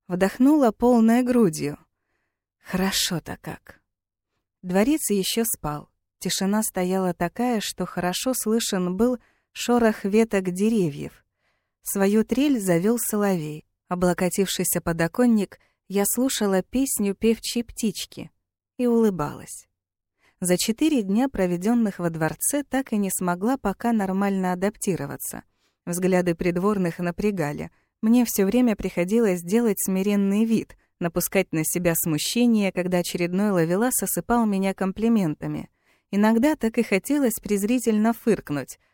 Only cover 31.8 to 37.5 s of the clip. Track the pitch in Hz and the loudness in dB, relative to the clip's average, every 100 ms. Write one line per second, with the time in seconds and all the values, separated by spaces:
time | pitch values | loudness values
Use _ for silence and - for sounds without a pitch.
31.8 | 170 165 170 151 - 233 240 220 196 185 | 0 0 0 -2 -2 2 4 4 2 -2
32.8 | 180 180 175 180 175 185 208 185 165 180 | -2 -2 -2 -2 -2 0 0 2 2 2
33.8 | 247 - 190 - - 240 220 196 190 185 | 0 -2 -2 -4 0 0 2 0 -2 -2
34.8 | 190 190 226 226 170 151 151 151 - _ | -4 -2 2 2 2 -2 -6 -8 -12 _
35.8 | _ _ _ 196 214 226 285 311 226 233 | _ _ _ 2 4 4 2 2 0 0
36.8 | 220 190 - 294 262 - - | 0 0 0 0 0 -2 -2